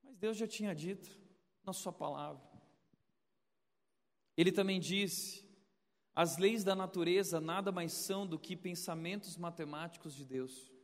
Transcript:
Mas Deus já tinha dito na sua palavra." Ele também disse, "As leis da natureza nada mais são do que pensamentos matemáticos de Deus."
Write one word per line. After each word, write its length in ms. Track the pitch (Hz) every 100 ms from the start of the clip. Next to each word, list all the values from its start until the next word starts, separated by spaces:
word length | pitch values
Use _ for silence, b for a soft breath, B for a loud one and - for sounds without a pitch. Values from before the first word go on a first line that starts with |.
Mas 140 | 277 226
Deus 200 | 208 214
já 100 | 220
tinha 280 | - 208
dito 360 | 160 165 190 - - - - _ _
na 120 | -
sua 180 | 185 190
palavra." 500 | 165 151 143 147 139 - - - _ _ _ _ _ _ _ _ _ _ _ _ _ _ _ _
Ele 160 | - 175
também 300 | 185 190 190
disse, 640 | 147 196 202 - - - - - _ _ _ _ _
"As 240 | - 170 143
leis 260 | 190 226
da 100 | 190
natureza 640 | 190 185 185 170 180 185 165
nada 320 | 156 180 202
mais 220 | 180 170
são 340 | - - 190 196
do 120 | 156
que 180 | - 180
pensamentos 800 | 185 170 - 165 165 202 202 160
matemáticos 760 | 170 170 151 147 165 165 160
de 100 | 139
Deus." 480 | 135 131 131 - - -